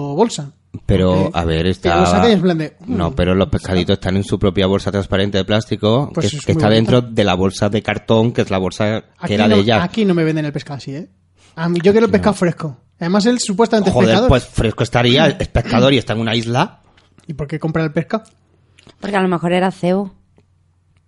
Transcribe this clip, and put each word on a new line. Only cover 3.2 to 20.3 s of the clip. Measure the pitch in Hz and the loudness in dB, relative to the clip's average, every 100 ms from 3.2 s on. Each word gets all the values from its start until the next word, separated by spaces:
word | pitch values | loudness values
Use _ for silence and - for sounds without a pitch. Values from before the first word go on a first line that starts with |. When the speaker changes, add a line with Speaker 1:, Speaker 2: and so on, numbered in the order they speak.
| 90 92 | 0 2
Speaker 2:
los | 92 | 0
Speaker 1:
está. | 101 | -2
Speaker 2:
pescaditos | - 92 90 98 | -2 -2 0 -2
están | 98 95 | -2 -2
en | |
su | 98 104 | -2 -2
propia | 101 87 95 | 0 0 0
bolsa | 98 101 | 0 -2
transparente | 98 95 98 101 98 | -4 -2 -2 -2 -2
de | 95 | 0
plástico, | 107 - 104 104 120 147 | -2 -2 -2 0 0 -2
Speaker 1:
Pues | - 107 | -4 -4
Speaker 2:
que, | 143 | -4
Speaker 1:
es | - | -2
Speaker 2:
que | |
Speaker 1:
muy | - | 0
Speaker 2:
está | 107 | 2
Speaker 1:
bonito. | 113 110 | 2 4
Speaker 2:
dentro | 127 120 | 2 0
de | 113 | 0
la | 101 | 0
bolsa | 90 95 - 104 | 2 0 0 -2
de | 107 | -2
cartón, | - 101 - 113 117 | -4 -4 0 2 2
que | 113 | 0
es | 101 | -2
la | 95 | -2
bolsa | 92 - 107 101 | -4 -2 -4 -4
que | - _ | -8 _
Speaker 1:
Aquí | 90 | -4
Speaker 2:
era | 104 107 | 0 2
Speaker 1:
no, | 104 | 2
Speaker 2:
de | |
ella. | 104 110 | 4 2
Speaker 1:
aquí | 180 226 202 | 0 0 0
no | |
me | 170 | 2
venden | 156 156 151 | 0 -2 -4
el | |
pescado | 143 - 139 | -8 -10 -12
así, | - 135 | -12 -12
¿eh? | 143 _ _ _ _ - | -14 _ _ _ _ -6
A | 165 | -2
mí, | 175 | 0
yo | 175 | 2
quiero | 214 | 4
el | 226 | 4
Speaker 2:
Aquí | |
no. | |
Speaker 1:
pescado | 208 214 196 | 2 0 0
fresco. | 175 - 160 123 _ - | -2 -2 -8 -12 _ -8
Además, | 175 202 214 | -2 0 2
él | 247 | 0
supuestamente | - 190 226 220 190 | -2 0 2 2 2
es | |
Speaker 2:
Joder, | 123 113 | 2 4
Speaker 1:
pescador. | 113 247 | 4 4
Speaker 2:
pues | 123 - | 2 0
fresco | - 113 - | -2 -2 -2
estaría, | 117 123 123 131 156 | -2 2 2 4 2
es | - - | 0 -2
pescador | 127 - 117 131 | -4 0 2 4
y | 135 | 2
está | - | 0
en | 110 | -2
una | 113 117 | -2 -2
isla. | 113 123 196 - _ _ _ _ - | -2 -2 -2 -6 _ _ _ _ -14
Speaker 1:
¿Y | |
por | 151 143 | -10 -8
qué | 156 | -6
comprar | 160 165 160 | -4 -2 -2
el | |
pescado? | 160 160 220 - _ _ _ _ _ _ _ | -4 -4 -6 -8 _ _ _ _ _ _ _
Speaker 3:
Porque | 202 202 | -4 -2
a | |
lo | 185 | 0
mejor | 170 175 | 0 0
era | 180 185 | 0 -2
cebo. | - 175 185 196 - _ | -2 -2 0 -4 -12 _